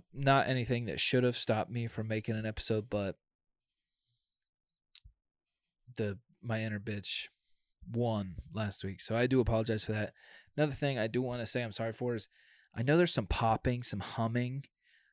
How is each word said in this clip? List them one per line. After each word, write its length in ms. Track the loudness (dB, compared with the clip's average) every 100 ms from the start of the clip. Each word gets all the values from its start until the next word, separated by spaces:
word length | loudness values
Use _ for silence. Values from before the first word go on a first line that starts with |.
| -10
not 340 | 0 4 6 4
anything 380 | 0 0 -2
that 160 | -2 0
should 240 | 2 4
have 100 | 4
stopped 380 | 2 0 0 0
me 160 | -4 -4
from 180 | -4 -4
making 300 | -2 -2 -2
an 100 | -4
episode, 420 | -4 0 0 0
but 280 | -2 -2 -6 _ _ _ _ _ _ _ _ _ _ _ _ _ _ _ _ _ -20 -20 _ _ _ _ _ _ _ -10 -4
the, 200 | -4 -4 -12 _
my 220 | -4 -2
inner 160 | -2 -4
bitch 480 | -6 -6 -4 -4 -6 _ _ _ _ _ -6
won 440 | -2 0 0 -4 -8 -10
last 320 | -4 -4 -4
week. 160 | -6 -6
So 160 | -2 2
I 100 | 4
do 140 | 4
apologize 420 | 4 2 2 0
for 100 | -2
that. 200 | -2 -4 -8 -20 -20 -6 0
Another 160 | 0
thing 280 | 0 -2 0
I 80 | 0
do 120 | 0
wanna 260 | -2 -4 -4
say 160 | -2
I'm 100 | -2
sorry 200 | -4 -4
for 220 | -2 -2
is 140 | -2 -6 _ -20 -20 _ -2
I 60 |
know 140 | 4 6
there's 160 | 6
some 140 | 4 0
popping, 560 | 2 4 4 2 0
some 160 | -2 -4
humming 680 | -4 -2 0 0 -2 -4 -10 _ _ _ _